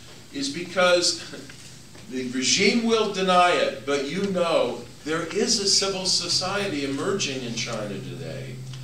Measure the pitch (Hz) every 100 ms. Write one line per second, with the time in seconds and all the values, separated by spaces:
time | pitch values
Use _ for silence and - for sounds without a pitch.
0 | - - - 139 139 170 175 185 180 175
1 | 170 - - 139 - - - - - -
2 | - 131 127 131 131 - 208 233 226 226
3 | 208 185 185 180 175 151 - - - 143
4 | 139 175 202 180 170 147 120 120 - -
5 | - 160 - 196 226 - 196 - 196 185
6 | 185 175 175 - 185 196 196 147 139 139
7 | 175 196 147 131 120 113 123 113 104 95
8 | - - - - - - - -